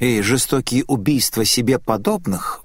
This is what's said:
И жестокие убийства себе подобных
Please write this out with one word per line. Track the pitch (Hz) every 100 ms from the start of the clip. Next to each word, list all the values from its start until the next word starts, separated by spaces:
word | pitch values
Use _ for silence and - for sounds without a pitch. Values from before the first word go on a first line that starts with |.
И | 123 110
жестокие | 101 127 - 135 - 123
убийства | - 131 98 135 - - 107
себе | - 117 127
подобных | - 110 202 214 98 90 - -